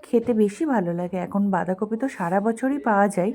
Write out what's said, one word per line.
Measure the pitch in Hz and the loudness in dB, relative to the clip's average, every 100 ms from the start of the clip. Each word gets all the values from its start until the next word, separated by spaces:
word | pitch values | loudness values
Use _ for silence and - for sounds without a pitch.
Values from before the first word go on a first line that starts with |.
খেতে | - 233 233 | 0 0 2
বেশি | 220 208 - | 2 2 2
ভালো | 320 233 170 | -2 0 0
লাগে। | 175 175 185 | -2 -4 -4
এখন | 180 202 202 | -4 0 0
বাঁধাকপি | 185 175 185 208 226 | 0 0 -2 -4 -4
তো | 269 | -4
সারা | - 170 196 | -4 -2 0
বছরই | 214 226 262 285 | 0 0 -2 -2
পাওয়া | 240 202 202 | 2 4 2
যায়। | 196 190 | 2 -2